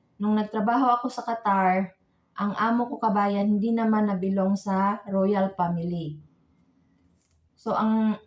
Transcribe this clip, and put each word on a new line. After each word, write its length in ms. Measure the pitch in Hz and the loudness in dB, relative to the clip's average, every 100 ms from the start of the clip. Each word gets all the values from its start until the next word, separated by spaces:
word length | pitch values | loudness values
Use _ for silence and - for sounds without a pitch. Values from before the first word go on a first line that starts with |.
| _ - | _ -6
nung 160 | 208 214 | -2 0
nagtrabaho 480 | 208 220 208 247 254 240 | 0 -2 0 2 4 2
ako 80 | 254 | 0
sa 80 | 247 | -6
Qatar, 720 | 240 226 208 196 190 185 190 - _ _ _ | -6 -4 0 2 2 2 -2 -8 _ _ _
ang 240 | - 202 - | -6 -4 -2
amo 320 | 220 233 240 | 0 0 -2
ko, 80 | - | -2
Kabayan, 480 | 220 202 202 202 208 | 0 2 0 0 0
hindi 240 | 208 226 | 0 0
naman 400 | 226 226 214 208 | 0 2 2 0
nabilong 480 | 196 190 196 190 196 | 0 -2 0 0 0
sa 480 | 202 190 196 220 214 | -2 0 0 -2 -4
royal 480 | 190 190 202 190 | 0 2 2 0
family. 640 | 190 175 170 170 175 151 151 - _ _ _ _ _ _ _ _ _ _ _ _ | -2 -2 -2 -4 -4 -6 -10 -18 _ _ _ _ _ _ _ _ _ _ _ _
So, 240 | _ 226 202 | _ -4 -2
ang 400 | 220 220 220 208 | 2 2 2 0